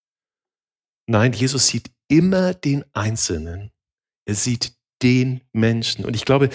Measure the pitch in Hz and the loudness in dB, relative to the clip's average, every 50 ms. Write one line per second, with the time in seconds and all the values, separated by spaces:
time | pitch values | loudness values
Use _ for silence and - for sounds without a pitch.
0 | _ _ _ _ _ _ _ _ _ _ _ _ _ _ _ _ _ _ _ _ | _ _ _ _ _ _ _ _ _ _ _ _ _ _ _ _ _ _ _ _
1 | _ - 117 104 107 127 120 101 127 131 135 131 123 - - 120 - - - _ | _ -2 0 2 2 2 2 0 -2 -2 0 0 0 0 0 -2 -6 -10 -16 _
2 | _ - 143 160 175 190 190 185 185 180 180 - - 147 139 143 135 - - - | _ 2 2 4 4 4 2 2 0 0 -2 -2 -2 -2 -2 -2 -4 -6 -6 -4
3 | 101 110 110 113 - - 95 80 78 82 85 92 101 107 - _ _ _ _ _ | -4 -2 -2 -2 -2 -4 -4 -4 -6 -8 -10 -12 -12 -16 -18 _ _ _ _ _
4 | _ _ _ _ _ - 104 104 - 127 120 113 - - - _ _ _ _ _ | _ _ _ _ _ -6 -4 -2 -2 -2 -2 -2 -4 -8 -10 _ _ _ _ _
5 | - 127 123 127 127 131 127 127 - _ - 113 113 113 113 113 113 - - - | 2 4 4 4 2 0 -2 -6 -8 _ -2 2 2 2 2 0 -2 -4 -6 -6
6 | 104 - 120 110 - - 135 139 139 131 - | -6 -6 -6 -2 0 2 2 4 4 2 0